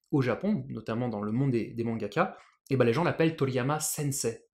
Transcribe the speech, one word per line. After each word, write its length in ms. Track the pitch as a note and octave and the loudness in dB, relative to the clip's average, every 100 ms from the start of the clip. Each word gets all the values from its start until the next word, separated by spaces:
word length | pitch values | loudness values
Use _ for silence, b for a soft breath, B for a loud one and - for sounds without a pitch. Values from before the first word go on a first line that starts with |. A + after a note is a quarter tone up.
| _ | _
au 100 | D3 | 0
Japon, 420 | B2 A2 G3 G#3 B2+ | 2 0 0 -2 -4
notamment 400 | A#2+ A2 A2+ B2 | -10 -4 -2 -2
dans 140 | G#2+ | -2
le 80 | G#2 | -2
monde 180 | A2+ C#3 | 0 2
des, 220 | A#2+ - | 2 0
des 120 | A#2 | -2
mangakas. 540 | A2+ A2+ G#2 - F#3+ B B B _ | -4 -2 -2 0 -2 B B B _
Et 80 | C3+ | 2
ben, 80 | C#3+ | 4
les 80 | |
gens 100 | D3+ | 4
l'appellent 320 | D#3 - E3 D#3+ | 2 2 2 2
Toriyama 440 | C3+ B2 B2+ D3+ | 0 0 0 -2
Sensei. 680 | D#3 - C#3+ C3+ A#2 - - | -2 -2 -2 -2 -4 -4 -12